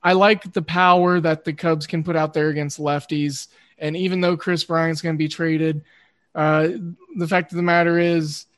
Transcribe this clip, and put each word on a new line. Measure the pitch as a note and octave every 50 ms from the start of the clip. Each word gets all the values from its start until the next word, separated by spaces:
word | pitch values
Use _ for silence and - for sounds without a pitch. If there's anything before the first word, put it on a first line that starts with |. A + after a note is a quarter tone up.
I | - F3 F3+
like | F#3 G3 G#3 G#3+ G#3 - F#3+
the | - G3+ D#3+
power | - E3 F3 F#3 F3+ F3+ F3+ F3 F3+ F3+ F3+
that | D#3+ E3 D#3 D#3 -
the | - D#3
Cubs | D3+ - E3+ D#3+ D#3 D3
can | - - E3 D#3
put | F3+ E3+
out | D#3+ D#3 D3+ D#3
there | D#3 D3+ D#3
against | D3+ D3 D3 D3 C#3+ -
lefties. | D3+ D3 C#3+ C#3+ C#3+ - D#3 D3 D3 D3 C#3 C3+ - - _ _ _ _ _ _
And | D#3 D3+ D#3 E3+
even | F#3 F#3 F#3 F#3
though | F3+ F3 F3 E3
Chris | - - F3+ D#3+ -
Bryant's | - E3+ E3 E3 E3 D#3+ D3+
gonna | - E3+ D#3+ D3+
be | D#3 D3+
traded, | D3+ - E3+ E3 D#3+ D#3 D#3+ D#3+ D#3 D3+ D3+ _ _ _ _ _ _ _ _ _ _
uh, | D#3+ D3+ D#3 D#3 D#3 D#3 E3 F3 A#3 F#3 E3+ F3 _ - _ E4
the | A3 E3+ D#3+
fact | G3 F3+ E3+ -
of | - E3+
the | F3
matter | F3 E3+ E3+ F3 E3+ E3+ E3+
is | E3+ E3+ E3+ E3 D#3+ D3+ D3 - - _ _